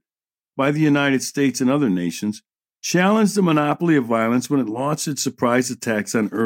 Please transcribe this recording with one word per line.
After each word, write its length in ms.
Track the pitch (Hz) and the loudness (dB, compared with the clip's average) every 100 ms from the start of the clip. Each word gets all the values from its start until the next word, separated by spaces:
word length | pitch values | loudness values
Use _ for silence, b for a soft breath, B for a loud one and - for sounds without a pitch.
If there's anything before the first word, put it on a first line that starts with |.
| _ _ _ _ _ - | _ _ _ _ _ -2
by 140 | 135 | 0
the 100 | 151 | 2
United 420 | 151 143 139 131 | 2 2 2 0
States 380 | - - 139 123 | -2 -2 -2 0
and 80 | 127 | 0
other 220 | 147 131 | 0 0
nations, 520 | 90 87 - 104 104 _ _ _ _ | 0 -2 -4 -6 -8 _ _ _ _
challenged 540 | - 175 185 220 208 | -2 2 2 4 2
the 80 | 208 | 2
monopoly 540 | 180 151 147 139 170 151 | 2 2 0 0 2 2
of 100 | 117 | 2
violence 420 | 113 113 120 - | 0 2 0 0
when 120 | 143 | -2
it 100 | 113 | -2
launched 360 | 113 139 151 - | -4 -4 -4 -4
its 160 | 139 | -6
surprise 480 | 139 123 123 123 127 | -6 -2 0 0 0
attacks 440 | 120 - 107 101 | -4 -4 -2 -2
on, 180 | 120 104 101 | -2 -2 -2